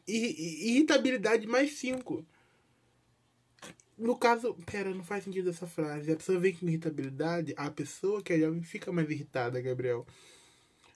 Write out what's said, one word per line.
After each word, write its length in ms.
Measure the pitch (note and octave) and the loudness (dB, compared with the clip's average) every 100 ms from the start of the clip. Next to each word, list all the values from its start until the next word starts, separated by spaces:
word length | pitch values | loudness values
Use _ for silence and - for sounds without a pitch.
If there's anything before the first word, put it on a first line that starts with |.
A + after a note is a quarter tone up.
| - | -4
irri-, 640 | A3 A#3 D3 E3+ D#3 G#3+ | 0 0 -2 -6 -4 2
irritabilidade 760 | B3 D#4 C#4+ B3+ B3+ G#3+ A3+ G#3+ | 4 6 6 4 2 2 2 2
mais 260 | B3 C#4+ | 2 2
cinco. 520 | - B3 B3+ - D3 D#3+ _ _ _ _ _ _ _ _ _ _ _ _ _ - - _ - | 0 -4 -4 -4 -8 -8 _ _ _ _ _ _ _ _ _ _ _ _ _ -20 -20 _ -4
No 160 | A3+ | -2
caso, 400 | A#3+ A#3+ A#3 A#3 F3 E3+ | 2 4 4 0 -6 -6
pera, 280 | G#3 F#3+ | -4 -4
não 80 | F#3 | -4
faz 220 | F3 G3+ | -6 -6
sentido 240 | G3 F#3+ F3+ | -4 -4 -2
essa 180 | E3+ F3 | -4 -6
frase. 460 | - D3+ D3 D3 | -4 -2 -2 -2
A 40 | D#3+ | -2
pessoa 220 | - F3+ | 0 2
vem 160 | F#3+ | 2
com 140 | F3 F3 | 2 0
irritabilidade, 840 | D#3+ D#3+ C#3+ C3+ C3+ D#3+ E3+ D3 - | 0 0 -4 -4 -2 -2 -2 -2 -4
a 140 | C#3+ | -6
pessoa 520 | D3 C#3 - F#3+ G#3 | -6 -8 -4 -2 -2
que 100 | - | 2
é 60 | E3 | 4
jovem 240 | D#3 E3 | 4 2
fica 300 | E3 G#3+ - | -4 -8 -2
mais 160 | F3 D3+ | 0 0
irritada, 520 | D3 C#3+ C3 B2 B2+ | -2 -4 -2 -2 -2
Gabriel. 460 | B2+ B2+ B2 A#2+ - - - - - _ _ _ _ | -2 0 0 -2 -4 -16 -20 -20 -20 _ _ _ _